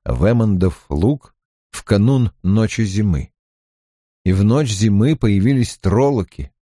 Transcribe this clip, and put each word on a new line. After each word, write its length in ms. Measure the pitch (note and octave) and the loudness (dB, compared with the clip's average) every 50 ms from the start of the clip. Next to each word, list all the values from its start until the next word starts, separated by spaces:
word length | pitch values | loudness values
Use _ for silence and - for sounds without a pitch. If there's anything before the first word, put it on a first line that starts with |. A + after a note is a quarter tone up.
| - | -8
в 200 | - B1 B1 E2+ | -6 -4 -2 0
Эммондов 600 | G#2 B2 A#2 A2 G#2+ G2 F2+ F#2 F#2 - - _ - | 0 2 2 2 0 0 0 0 -2 -2 -4 _ -8
луг 460 | C#2+ D2 F2+ B2 D3 C3+ _ - _ _ _ _ _ _ _ _ | -4 -2 0 -2 -2 -4 _ -20 _ _ _ _ _ _ _ _
в 140 | - - - | -18 -12 -4
канун 480 | - A2 G2+ G#2 B2 C#3 C3 A#2+ F#2+ - _ | 0 2 2 4 2 2 2 0 -2 -4 _
Ночи 400 | - F2+ G2+ A2 A2 G#2+ - - | -2 0 2 2 0 0 -2 -4
Зимы. 500 | A2+ G2 F#2+ G#2+ G#2+ G2+ E2 C#2 B1+ - _ _ _ _ _ _ _ _ _ _ _ _ _ _ _ _ _ _ - | -4 -2 -2 -2 0 0 0 -2 -4 -8 _ _ _ _ _ _ _ _ _ _ _ _ _ _ _ _ _ _ -2
И 80 | F#2 | -2
в 120 | F#2 F#2+ G2+ | 0 2 2
Ночь 280 | G#2+ A#2+ D3 D3+ A#2 | 2 2 2 0 -2
Зимы 440 | G2+ F#2+ G#2+ A2 G2+ G2+ A2 C#3+ D#3+ | -2 -2 0 0 2 2 2 0 0
появились 600 | - - A2 G2+ G2 F#2+ B2+ C#3 C3 A2+ - - - | 0 0 0 0 2 2 0 0 0 -2 -4 -6 -6
троллоки. 760 | - F#2+ F#2+ A#2 C3+ C#3+ C#3 A2 F2 _ - - C2+ - _ _ _ _ _ | -4 0 0 2 2 0 0 -2 -6 _ -10 -14 -14 -14 _ _ _ _ _